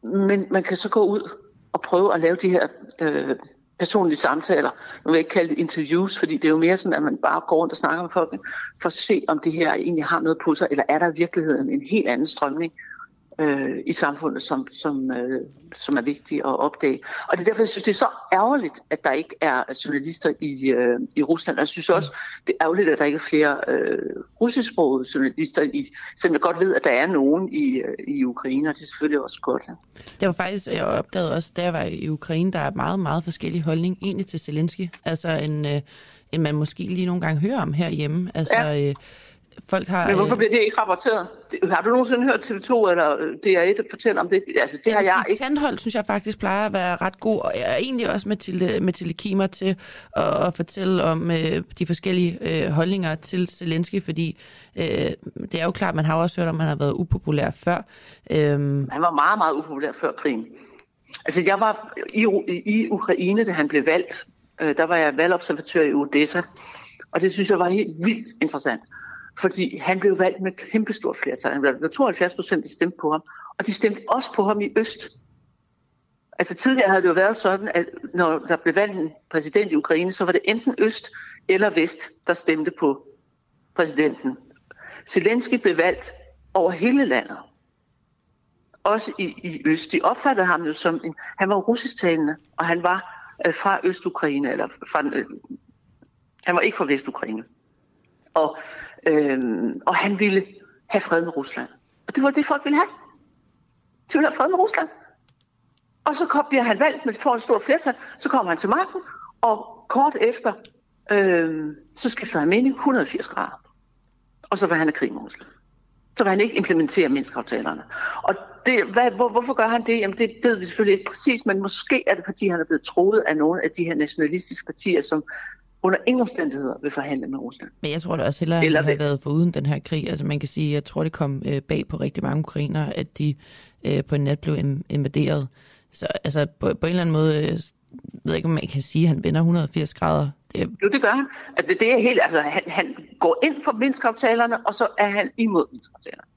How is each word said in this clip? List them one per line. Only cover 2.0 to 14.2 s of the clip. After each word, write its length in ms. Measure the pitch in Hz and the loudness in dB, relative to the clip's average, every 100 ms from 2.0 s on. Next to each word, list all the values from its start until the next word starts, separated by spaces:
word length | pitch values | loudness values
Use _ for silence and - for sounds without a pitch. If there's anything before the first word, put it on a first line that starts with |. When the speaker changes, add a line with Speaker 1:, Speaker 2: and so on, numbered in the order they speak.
| 196 | 4
Speaker 1:
at 60 | 170 | 4
lave 160 | 165 180 | 2 2
de 140 | 190 | 2
her, 180 | 180 - - - - | 2 2 -4 -20 -4
øh, 360 | 160 143 143 127 - _ _ _ | -2 0 -2 -4 -6 _ _ _
personlige 380 | 175 214 180 151 | 0 2 2 2
samtaler. 520 | 147 143 - 165 131 - - - - | 2 0 2 2 2 -4 -18 -10 2
Nu 60 | |
vil 60 | 160 | 2
jeg 20 | |
ikke 100 | 160 | 4
kalde 200 | 190 165 | 0 0
det 80 | 160 | 0
interviews, 640 | 165 - 147 165 190 - | -2 -2 0 2 0 0
fordi 180 | - 156 | -2 2
det 80 | 160 | 2
er 40 | |
jo 80 | 156 | 4
mere 200 | 165 185 | 4 2
sådan, 160 | 196 | 2
at 100 | 156 | 0
man 140 | 151 - | 0 0
bare 240 | - 160 - | 0 0 2
går 100 | 165 | 2
rundt 160 | 165 | 2
og 40 | - | 0
snakker 240 | 156 160 | -2 -2
med 80 | 175 | -2
folk, 240 | - 165 294 - - - _ | -2 -2 -4 -10 -12 -12 _
for 60 | 254 | -4
at 60 | |
se, 280 | - - 190 - | -2 2 2 2
om 120 | 156 | 0
det 120 | 170 | 0
her 200 | 160 160 | 0 0
egentlig 320 | - - 165 143 | 0 0 -2 0
har 140 | 170 | 0
noget 180 | 160 160 | 0 0
på 120 | - 151 | 0 2
sig, 120 | 185 | 2
eller 120 | 139 - | 2 2
er 100 | 151 | 2
der 120 | 175 | 2
i 40 | 151 | 0
virkeligheden 540 | 170 - 160 135 135 | 0 0 0 0 0
en 120 | 139 | -2
helt 260 | 147 214 143 | 0 0 2
anden 200 | 123 156 | 0 -2
strømning, 460 | - 143 147 165 - - - - _ _ - | -2 -2 -2 -6 -8 -20 -18 -20 _ _ -2
øh, 380 | 156 139 135 - - | 0 0 -2 -4 -4
i 80 | |
samfundet, 500 | - 151 143 | 0 0 -2